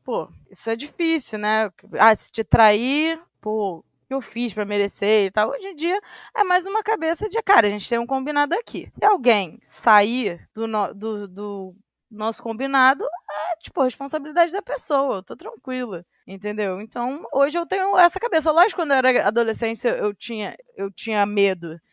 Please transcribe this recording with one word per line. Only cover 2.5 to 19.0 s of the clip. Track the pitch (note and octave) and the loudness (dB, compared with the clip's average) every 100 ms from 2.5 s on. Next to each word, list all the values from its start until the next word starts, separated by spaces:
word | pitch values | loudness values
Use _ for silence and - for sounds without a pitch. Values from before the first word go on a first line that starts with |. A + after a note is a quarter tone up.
| A#3+ A3 G#3 B3 C#4+ D#4+ E4 _ _ | 6 6 6 2 0 0 -4 _ _
pô, | G#3+ A3 G3+ E3 | -6 -4 -4 -6
o | _ _ _ | _ _ _
que | |
eu | C4+ | -8
fiz | - A#3 A#3+ | -6 -6 -4
pra | G#3+ G3+ | -4 -2
merecer | G#3 G3+ - G#3 A3 F#3+ | -2 -2 -2 2 2 2
e | |
tal? | G#3+ A3 | 0 -2
Hoje | B4 G4 | -4 -10
em | D4+ | -6
dia | E4 G4 - - - - | -2 -2 -6 -20 -10 -2
é | |
mais | F#4 F4+ F4+ | 2 2 0
uma | G#4 | -4
cabeça | G#4 G4+ D#4+ E4 G4+ | -2 -2 -2 -2 -4
de, | G#4 | -4
cara, | - F#4+ G#3 | 4 4 4
a | |
gente | G#3 - | -2 -4
tem | A#3 | -4
um | A#3+ | -2
combinado | C4+ C4 D4 C#4+ | -4 -2 -2 0
aqui. | F#4+ - F#3 - | -2 -4 -10 -12
Se | - | 0
alguém | G#4+ F#4 B3 G#3+ F3 - | 2 4 4 2 0 -10
sair | _ - A#3+ G#3 G#3 B3 A3 E3+ - | _ -2 6 6 6 0 -2 -6 -12
do | G#3+ A3+ | -8 -4
no-, | A3 G3+ | -2 -4
do, | G3 A3 G#3 G3+ | -4 -6 -6 -8
do | F#3 G#3 G3+ F#3+ F3+ _ _ _ | -10 -8 -8 -10 -16 _ _ _
nosso | G#3 G#3+ G#3+ | -6 -6 -4
combinado, | A#3 A3 C4+ C#4 C4 C4+ | -8 -6 -2 4 4 4
é, | B4 E5+ - D5+ E5 E5+ | -4 -8 -10 -8 -6 -8
tipo, | - - | -8 0
responsabilidade | C4 - C#4 D#4 C#4+ D#4 E4+ | 0 0 -8 -8 -4 0 2
da | F#4 | 0
pessoa, | - C5+ - C#4 C#4 G3 | -6 -8 -2 0 0 -2
eu | |
tô | - B3 | -6 -14
tranquila, | G4 A#4 - B3+ A#3+ F3 - _ - | -14 -14 -8 -6 -6 -8 -12 _ -16
entendeu? | F#3+ G#3 G#3 G3+ F#3 | -10 -8 -4 -2 -4
Então, | A3 B3 A#3+ C#4+ - | -8 -6 -6 -6 -6
hoje | - C#4+ E4 | 0 0 0
eu | E4+ | -2
tenho | F#4+ F#4+ G4 | -2 2 4
essa | F4 - | 4 2
cabeça. | A#4+ D#4+ D#4+ | -2 0 2
Lógico, | D#4 G4+ - | 4 4 2
quando | D4+ | 0
eu | |
era | C4+ | 2